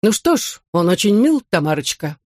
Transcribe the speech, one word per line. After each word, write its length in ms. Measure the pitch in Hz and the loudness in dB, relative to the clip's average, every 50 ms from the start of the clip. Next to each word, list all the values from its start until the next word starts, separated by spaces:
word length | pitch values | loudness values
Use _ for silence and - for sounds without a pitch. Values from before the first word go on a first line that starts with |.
«Ну 100 | - 214 | 0 0
что 240 | 220 - _ 339 339 | -2 0 _ 0 0
ж, 240 | - - - - - _ _ | 0 -2 -6 -12 -16 _ _
он 160 | - 170 170 175 | -2 0 2 2
очень 260 | 185 - - 208 208 | 0 2 2 2 2
мил, 280 | 214 247 302 320 277 - _ | 4 4 2 2 0 -2 _
Тамарочка». 720 | - 170 147 156 156 151 147 - - _ - 151 147 _ _ | -4 -2 0 0 -2 -2 -4 -6 -8 _ -8 -10 -10 _ _